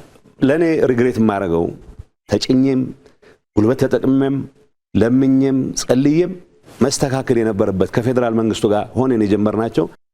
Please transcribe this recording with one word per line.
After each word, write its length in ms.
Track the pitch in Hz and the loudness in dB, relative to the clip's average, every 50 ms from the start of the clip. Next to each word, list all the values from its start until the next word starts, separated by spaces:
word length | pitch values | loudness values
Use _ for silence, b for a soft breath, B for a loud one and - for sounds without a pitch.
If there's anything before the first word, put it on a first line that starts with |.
| - - - _ _ _ _ - | -14 -20 -20 _ _ _ _ -2
ለእኔ 240 | 139 131 143 170 175 165 160 - 123 | 0 0 2 2 0 0 0 0 0
ሪግሬት 300 | - 127 117 123 127 113 | 0 2 2 0 0 0
የማደርገው 480 | 110 113 107 101 98 98 87 82 82 87 - - - - - - - - _ _ _ _ - | 0 0 0 0 0 -2 0 0 0 -2 -2 -6 -10 -18 -20 -20 -20 -20 _ _ _ _ -2
ተጭኜም 520 | 101 104 - - 131 131 135 135 131 131 127 - - - _ b b b b b b b b _ - | -2 -2 0 0 0 2 2 2 0 0 -2 -4 -8 -14 _ b b b b b b b b _ -2
ጉልበት 220 | - 104 117 110 - | 0 2 2 2 0
ተጠቅሜም 560 | 139 127 127 113 - 131 135 135 135 139 139 135 - - - _ _ _ _ _ _ _ - | 0 0 0 0 0 2 2 2 2 0 -2 -4 -6 -10 -14 _ _ _ _ _ _ _ -2
ለምኜም 640 | 101 107 117 127 131 135 135 135 131 135 135 135 135 127 - - | 0 2 2 2 2 2 4 2 2 2 2 0 0 -2 -4 -6
ጸልዬም 560 | - - - 123 127 143 147 151 165 180 180 185 - - _ _ _ _ - - - | -6 -2 0 0 2 2 2 2 2 0 -2 -4 -12 -18 _ _ _ _ -12 -6 -2
መስተካከል 560 | - 139 - - 151 135 127 135 131 - 123 113 | -2 -2 -2 -2 -2 -2 -2 -2 -2 -2 0 0
የነበረበት 520 | 110 110 104 98 107 101 95 92 95 - | 0 0 0 -2 -2 -2 0 -2 -2 -2
ከፌዴራል 440 | - 131 110 127 123 123 120 117 113 | -2 -2 -2 0 0 0 0 0 0
መንግስቱ 300 | 113 113 110 98 - - 107 | 0 0 0 0 0 0 0
ጋር 160 | 104 104 98 - - | 0 0 -2 -4 -4
ሆነን 300 | 110 127 131 123 110 107 | -2 0 0 0 0 0
የጀመርናቸው 600 | 92 104 101 104 104 104 104 113 117 - 151 170 175 - - _ _ | 0 0 0 0 0 -2 -2 -4 -4 -2 -4 -4 -4 -6 -14 _ _